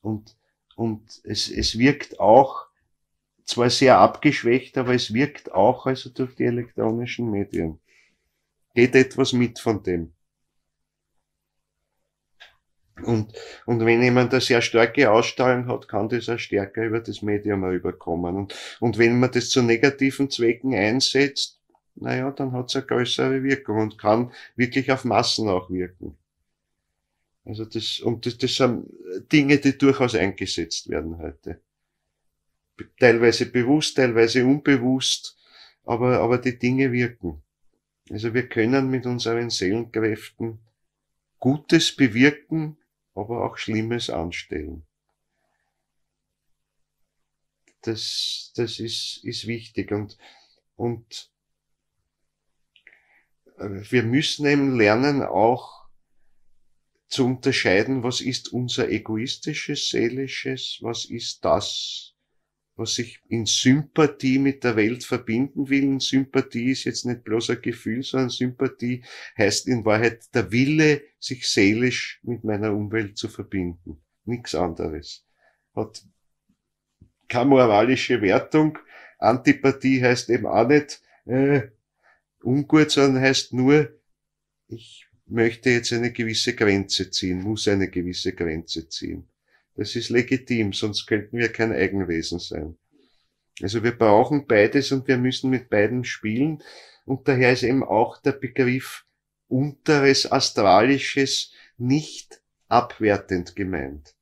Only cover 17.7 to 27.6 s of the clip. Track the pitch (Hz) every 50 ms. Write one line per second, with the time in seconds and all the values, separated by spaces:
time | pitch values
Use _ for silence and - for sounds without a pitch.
17.7 | 92 90 - 92 87 - - 87 85 85 87 87 87 98 101 98 - - - -
18.7 | - - 113 120 101 104 117 117 120 123 127 127 123 123 123 - - 135 123 117
19.7 | 117 113 143 139 139 - 135 135 131 - 139 135 - - 120 117 123 117 - 135
20.7 | 127 95 98 107 113 131 127 - - 135 139 139 - - - - _ _ _ _
21.7 | _ _ _ _ _ - - 123 123 127 127 139 139 - 139 131 127 123 127 127
22.7 | - 135 131 - - 120 123 123 - - 131 131 135 135 131 135 135 135 - -
23.7 | 104 110 110 107 - - - 104 107 117 123 123 - - - - _ - 123 123
24.7 | - 135 127 - 135 131 - 120 104 107 123 - - - 110 107 95 90 - -
25.7 | 92 90 90 87 - _ - 78 76 _ _ _ _ _ _ _ _ _ _ _
26.7 | _ _ _ _ _ _ _ _ _ _ _ _ _ _ _ 110 104 104